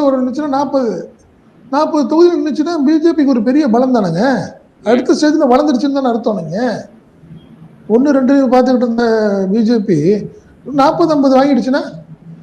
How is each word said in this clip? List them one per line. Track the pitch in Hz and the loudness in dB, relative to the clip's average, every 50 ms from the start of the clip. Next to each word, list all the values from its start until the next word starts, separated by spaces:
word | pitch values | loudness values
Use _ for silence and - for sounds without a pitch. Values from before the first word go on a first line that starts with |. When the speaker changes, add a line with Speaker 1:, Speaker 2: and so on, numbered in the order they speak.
| 294 | 0
Speaker 1:
ஒரு | 277 262 | 0 0
இருந்துச்சுன்னா | 262 254 254 233 269 302 294 262 | 0 -2 -4 -4 -4 -4 -4 -2
நாற்பது, | 269 285 285 285 269 254 220 185 170 170 - - _ _ _ _ _ _ _ _ _ - - 262 | -4 -2 -2 -2 -2 -2 -2 -4 -6 -10 -14 -18 _ _ _ _ _ _ _ _ _ -12 -6 -2
நாற்பது | 285 311 311 320 302 277 214 302 | -2 -2 0 0 -2 -2 0 2
தொகுதி | 320 349 349 349 | 4 4 4 2
இருந்துச்சுன்னா | 302 294 311 240 302 285 339 349 311 269 | 0 -2 -4 -4 -4 -4 -2 -2 -2 0
பி | 285 320 311 311 | 0 2 2 2
ஜே | 339 330 | 0 0
பிக்கு | 320 285 277 269 | 2 2 2 0
ஒரு | 240 208 247 | 0 0 0
பெரிய | 254 294 311 247 208 | 0 0 2 2 2
பலம் | 240 262 262 254 | 2 2 2 0
தானேங்க. | 233 196 175 160 175 226 | 0 0 0 -2 0 0
Speaker 2:
ம். | 277 262 196 160 - - - - _ _ _ - 208 240 | 0 0 -2 -4 -8 -12 -18 -20 _ _ _ -2 0 0
Speaker 1:
அடுத்த | 247 - - 311 - | 2 2 0 0 0
ஸ்டேஜ்ல | 302 302 302 311 311 247 240 | 2 0 2 2 2 2 2
வளர்ந்துருச்சுன்னு | 269 302 302 269 220 269 277 277 277 | 2 2 0 0 0 -2 -2 -2 -2
தானே | 262 254 226 | -2 -2 -2
அர்த்தம். | 233 - 254 208 185 | -2 -2 -4 -4 -4
நீங்க | 165 151 165 208 247 240 196 - - - - - - _ _ _ - - - - - - - - - - - - - - 208 | -6 -8 -6 -4 -4 -4 -4 -6 -10 -14 -20 -20 -20 _ _ _ -20 -20 -20 -20 -20 -20 -20 -20 -20 -20 -20 -14 -4 0 0
ஒண்ணு | 240 269 302 277 269 | 2 2 2 2 2
ரெண்டு | 262 240 277 277 269 233 247 | 2 2 2 2 2 4 2
பார்த்துக்கிட்டு | 254 254 254 254 233 247 233 | 2 2 2 2 0 0 -2
இருந்த | 233 233 240 226 220 220 214 208 202 196 190 190 190 | -2 -2 0 0 0 0 0 0 0 -2 -2 0 0
பி | 233 220 214 | 0 0 2
ஜே | 247 226 196 226 | 0 0 0 0
பி | 175 147 147 180 214 202 - - - - - - - - - 233 277 277 | 0 0 2 0 0 0 -4 -8 -16 -20 -20 -20 -20 -20 -14 -4 0 2
நாற்பது, | 269 311 320 330 339 320 302 | 2 2 2 2 0 0 2
ஐம்பது | 285 269 269 262 262 | 2 2 4 4 4
வாங்கிடுச்சுன்னா, | 269 294 277 233 196 254 262 302 330 - - - - - - - - - - - | 4 2 2 0 0 0 -2 -4 -4 -8 -12 -16 -18 -20 -20 -20 -20 -20 -20 -20